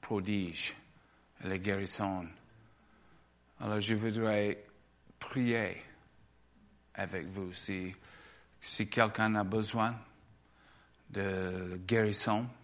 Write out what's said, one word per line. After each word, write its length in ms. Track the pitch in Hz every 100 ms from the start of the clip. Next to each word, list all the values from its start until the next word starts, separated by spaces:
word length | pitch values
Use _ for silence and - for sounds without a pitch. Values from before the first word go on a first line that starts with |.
prodiges 720 | - 107 95 104 92 82 - - - - _ - _ _
et 40 | -
les 120 | 95
guérisons. 680 | 98 98 98 - 101 95 85 - - - - - _ - - - _ _ _ -
Alors, 200 | 113 107
je 160 | 98 110
voudrais 680 | 113 110 110 104 104 - - - - _ - -
prier 640 | - 131 123 117 101 - - - - - - _ - - - - _
avec 320 | - 98 92 78
vous. 260 | 95 92
Si, 420 | 90 - 95 92 95 - - - - - -
si 280 | - - 107
quelqu'un 460 | - 113 107 110
a 100 | 107
besoin 520 | 101 110 104 117 110 120 - - - - _ _ - - - _ _
de 680 | - 98 95 92 92 90 90 92
guérison 600 | 117 107 101 - 107 123 -